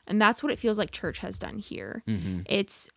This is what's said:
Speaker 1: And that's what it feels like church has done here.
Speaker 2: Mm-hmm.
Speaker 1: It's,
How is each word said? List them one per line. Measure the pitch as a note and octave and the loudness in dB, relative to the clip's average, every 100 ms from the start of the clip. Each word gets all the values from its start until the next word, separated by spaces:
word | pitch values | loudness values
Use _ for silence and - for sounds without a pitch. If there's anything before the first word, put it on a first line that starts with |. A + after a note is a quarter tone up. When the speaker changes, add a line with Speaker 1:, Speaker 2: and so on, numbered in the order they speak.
| - | -2
Speaker 1:
And | G#3+ | 6
that's | G#3+ B3 | 6 6
what | D4 | 0
it | A#3+ | 0
feels | A#3 G#3+ | 2 2
like | F#3+ | 0
church | - E3+ - | -2 -6 -4
has | - - | -6 -8
done | - - | -8 -8
here. | G3+ - G2 A#3 D#3+ | -8 -8 -8 -8 -2
Speaker 2:
Mm-hmm. | G#2+ F2 F#2 F#2 | -2 0 -2 2
Speaker 1:
It's, | G3+ G3 - - | 2 0 -4 -10